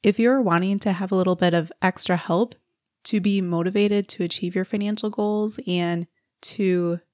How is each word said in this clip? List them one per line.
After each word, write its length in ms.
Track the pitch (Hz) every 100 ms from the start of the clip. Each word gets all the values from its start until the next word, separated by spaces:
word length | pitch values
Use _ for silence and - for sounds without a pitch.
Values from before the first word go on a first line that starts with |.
if 140 | 202 208
you're 240 | 233 269
wanting 360 | 214 170 185 202
to 140 | 208
have 180 | 180 190
a 60 | 190
little 180 | 185
bit 200 | 180 180
of 180 | 170 160 -
extra 360 | 185 - - 175
help 380 | - 170 233 - _ _ _ _
to 160 | - 214
be 200 | 196 196
motivated 640 | 180 170 175 202 208 202 202
to 160 | -
achieve 320 | 175 - 175
your 120 | 185 185
financial 420 | 208 208 214 214
goals 500 | 214 208 208 214 - -
and 400 | 180 175 170 170 _ _ _
to 580 | - - 190 180 175 170 _